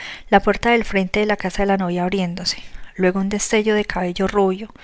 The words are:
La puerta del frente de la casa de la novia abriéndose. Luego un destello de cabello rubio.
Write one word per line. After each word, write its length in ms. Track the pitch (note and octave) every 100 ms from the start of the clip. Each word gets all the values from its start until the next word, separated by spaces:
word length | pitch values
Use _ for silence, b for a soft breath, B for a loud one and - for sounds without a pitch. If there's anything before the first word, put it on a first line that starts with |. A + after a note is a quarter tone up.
| B B B
La 100 | G3+
puerta 320 | G#3 G3+ A#3
del 140 | A#3
frente 340 | - G3 F#3 G#3
de 80 | G#3+
la 100 | G3+
casa 280 | F#3 -
de 20 | G3+
la 120 | G3
novia 260 | F3+ F3
abriéndose. 540 | F3+ G3 F3+ F3+ F3 - - B B
Luego 240 | - F#3 F#3+
un 100 | G3
destello 460 | G#3 - A3 G#3+
de 100 | G#3
cabello 440 | G#3 F3+ F3+ F3 F#3+
rubio. 440 | G#3 F#3+ F#3 A3 -